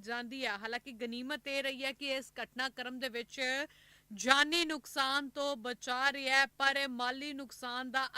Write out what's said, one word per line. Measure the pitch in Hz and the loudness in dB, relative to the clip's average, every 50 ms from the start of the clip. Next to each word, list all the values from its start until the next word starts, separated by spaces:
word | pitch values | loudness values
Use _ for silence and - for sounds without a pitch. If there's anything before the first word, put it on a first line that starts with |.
ਜਾਂਦੀ | 196 214 240 240 240 226 262 269 262 | -6 -6 -6 -6 -6 -6 -6 -4 -2
ਹੈ। | 226 202 196 | -2 -2 -2
ਹਾਲਾਂਕਿ | 214 226 233 247 - 277 | -4 -4 -4 -6 -6 -8
ਗਨੀਮਤ | 247 214 240 233 233 240 254 262 302 294 - 285 | -10 -8 -6 -6 -6 -6 -6 -6 -6 -6 -6 -4
ਇਹ | 277 277 269 | -2 -2 -2
ਰਹੀ | 269 269 247 269 | -2 -4 -2 -4
ਹੈ | 269 | -4
ਕਿ | 269 - 285 277 262 | -4 -4 -4 -4 -4
ਇਸ | 269 254 - - - 226 | -4 -4 -8 -8 -10 -10
ਘਟਨਾਕ੍ਰਮ | - - 247 262 269 - - 247 247 254 254 | -8 -4 -4 -4 -4 -4 -6 -8 -8 -6 -4
ਦੇ | 269 254 | -6 -4
ਵਿੱਚ | 220 240 226 - - 277 262 254 262 277 294 - - - - - - - _ - | -4 -4 -8 -8 -4 -2 0 0 0 0 -2 -4 -8 -20 -20 -20 -20 -20 _ -16
ਜਾਨੀ | 214 196 220 254 269 277 294 302 320 349 339 | -10 -2 6 6 8 8 8 6 6 2 2
ਨੁਕਸਾਨ | 311 311 277 - - - 294 269 262 269 285 285 262 | 2 0 -4 -4 -6 0 0 2 2 2 0 0 -2
ਤੋਂ | - 294 277 285 285 | -4 -2 0 0 0
ਬਚਾ | 226 214 247 247 - - 254 247 254 269 277 | -2 -4 -6 -6 -6 -4 -2 0 2 4 2
ਰਿਹਾ | 269 277 269 262 262 269 | 2 2 0 4 6 6
ਹੈ, | 277 262 _ - | 6 6 _ 2
ਪਰ | 277 269 277 277 277 269 | 4 4 4 4 0 0
ਮਾਲੀ | 247 233 247 247 254 269 285 294 294 | 0 0 0 0 0 -2 -4 -6 -6
ਨੁਕਸਾਨ | 269 277 233 - - 254 247 240 247 254 254 | -6 -8 -10 -10 -8 -8 -6 -4 -4 -4 0
ਦਾ | 226 262 269 254 - | 0 0 0 0 -2